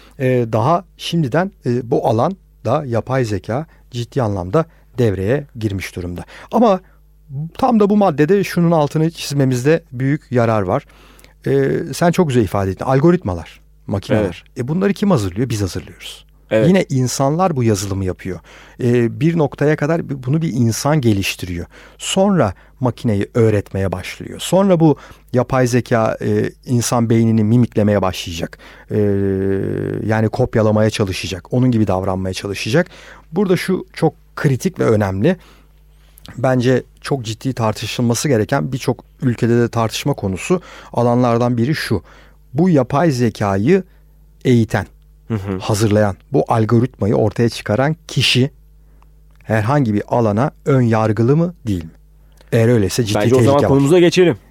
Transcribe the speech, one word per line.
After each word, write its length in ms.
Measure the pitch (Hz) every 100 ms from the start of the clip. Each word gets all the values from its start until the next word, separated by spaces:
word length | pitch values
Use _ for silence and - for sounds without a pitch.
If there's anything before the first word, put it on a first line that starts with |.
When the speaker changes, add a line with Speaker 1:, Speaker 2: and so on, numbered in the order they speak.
| - -
Speaker 1:
Ee, 280 | 127 127 117
daha 320 | 110 131 170 - -
şimdiden, 560 | - 170 131 151 190 - 123
e, 240 | 120 117
bu 180 | 160 143
alanda 760 | 110 156 196 _ _ 110 147 139
yapay 380 | 113 - 131
zeka 420 | 110 98 - 127 165 _ _
ciddi 320 | 120 117 139
anlamda 420 | 110 98 90 156 165 _ _ 127
devreye 480 | 113 95 98 147 143 113
girmiş 400 | 107 95 - -
durumda. 280 | 87 85 - - -
Ama 280 | 220 226 185 - _ _ _ - 139 160 -
tam 220 | 262 226
da 100 | 202
bu 60 | 214
maddede 480 | 190 143 151 202
şunun 260 | 175 180 170
altını 400 | 165 143 156 160
çizmemizde 720 | - - 143 131 123 139 165 -
büyük 300 | 123 135 151 -
yarar 320 | 123 117 110
var. 220 | 92 135 - - - - - _ 131
Ee, 240 | 139 139 - 165
sen 180 | 131 175
çok 180 | 175 156
güzel 140 | 123
ifade 280 | 101 101 98
ettin. 140 | 92
Algoritmalar, 760 | - 135 165 180 98 85 - - _ _ -
makineler. 360 | 101 - 107
Speaker 2:
Evet. 400 | 98 - - -
Speaker 1:
E, 40 | 123
bunları 240 | 170 202
kim 180 | 220 202
hazırlıyor? 380 | 143 95 92 123
Biz 140 | 107
hazırlıyoruz. 640 | 95 90 - - - - - _ -
Speaker 2:
Evet. 180 | 110 147
Speaker 1:
Yine 160 | 190 -
insanlar 680 | 131 123 - 139 160 190 131
bu 80 |
yazılımı 400 | 113 95 98 98
yapıyor. 360 | 92 87 95 87 - - - -
Ee, 380 | 120 123 117 110
bir 180 | 160 170
noktaya 380 | 139 - 147 156
kadar 320 | 147 165 -
bi-, 140 | 139
bunu 200 | 127 160
bir 100 | 160
insan 480 | 123 113 104 139 156
geliştiriyor. 680 | 117 98 - - 90 87 - - - -
Sonra 560 | - 196 202 180 104 - _ -
makineyi 460 | 123 - 120 101 -
öğretmeye 580 | 123 110 101 - 98 95
başlıyor. 460 | 92 - - - 95
Sonra 400 | - 180 196 170
bu 160 | 160 - - - _
yapay 340 | 123 120 131 123
zeka, 500 | 120 - 117 110 -
e, 280 | 113 107 107 - -
insan 440 | 120 - 123 113
beynini 340 | 113 113 113
mimiklemeye 580 | 107 123 113 - 104 101
başlayacak. 560 | 92 - 90 82 82 - - - -
Ee, 60 | 107 104 98 98 95 98 98 101 98 98 104 104
yani 220 | 110 110
kopyalamaya 640 | - 123 117 107 107 110
çalışacak. 600 | - 98 90 90 90 -
Onun 180 | 127 127
gibi 160 | 117 101
davranmaya 480 | 92 95 95 92
çalışacak. 520 | 95 101 95 110 147 185 - - - -
Burada 240 | 165 190 175
şu 300 | - 180 -
çok 220 | - - - _ -
kritik 440 | 143 123 - 151
ve 40 |
önemli. 520 | 127 107 98 95 147 190 - - _ _ - _ _ - - 123
Bence 440 | 131 127 120 123 - _
çok 240 | - 139
ciddi 280 | 110 110 135
tartışılması 760 | 123 110 - 107 - 120 113 151
gereken, 440 | 113 101 143 147
birçok 320 | 131 - - - -
ülkede 380 | 131 113 117 120
de 80 | 120
tartışma 460 | 113 113 - 147
konusu 460 | 135 98 92 - 180 - - -
alanlardan 640 | 123 120 120 123 117 123 120
biri 180 | 120
şu. 280 | 156 - 107 - - - _ _
Bu 160 | 135 185
yapay 400 | 143 123 143 170
zekayı 720 | 123 117 - 101 98 123 190 - _ _ _ - _
eğiten, 420 | 135 120 110 107 85 - - - -
Speaker 2:
Hı 60 |
hı. 240 | 110 98 95
Speaker 1:
hazırlayan, 580 | - 101 110 107 104 90 -
bu 120 | 139 -
algoritmayı 680 | 117 107 117 127 - 101
ortaya 340 | 131 107 - 117
çıkaran 480 | - - 107 143 156 -
kişi 420 | 135 - 123 135 - - - - - - _ - -
herhangi 520 | - 110 107 147 117
bir 80 | 104 -
alana 420 | 123 110 101 147 -
ön 160 | 160 131
yargılı 540 | 117 110 110 110 117 151
mı, 180 | 175 - 113
değil 180 | 90
mi? 60 | 80 - _ _ - - -
Eğer 160 | 117 113
öyleyse 360 | 120 92 -
ciddi 140 | 107 107
Speaker 2:
Bence 160 | 113
o 40 | 131
Speaker 1:
tehlike 60 |
Speaker 2:
zaman 180 | 117 143
Speaker 1:
var. 60 | 104
Speaker 2:
konumuza 300 | 139 139 180
geçelim. 380 | 170 185 175 117 -